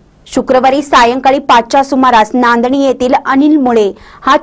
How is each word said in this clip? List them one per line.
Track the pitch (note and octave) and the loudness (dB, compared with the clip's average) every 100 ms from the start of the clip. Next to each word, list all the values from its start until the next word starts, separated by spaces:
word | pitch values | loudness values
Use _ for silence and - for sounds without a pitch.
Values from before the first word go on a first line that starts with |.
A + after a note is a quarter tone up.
| _ _ - | _ _ -8
शुक्रवारी | - - C4 B3+ C#4 | -6 -2 0 0 -2
सायंकाळी | C#4+ D4 A#3 C4 C4 C4+ | 0 0 2 0 -2 -2
पाचच्या | C#4+ B3 A#3 C#4 | 0 0 2 -2
सुमारास | C4+ C#4 C4 B3+ - | 0 0 2 2 0
नांदणी | B3 B3 A#3+ B3 C#4 C#4 | 0 0 0 -2 -2 -2
येथील | A#3+ B3+ C4 B3+ | -2 -2 -2 -2
अनिल | C4+ D4 D#4 | 0 2 2
मुळे | B3+ A3+ G#3 G3 - - | 2 0 0 -4 -18 -10
हा | - D4 | -2 -2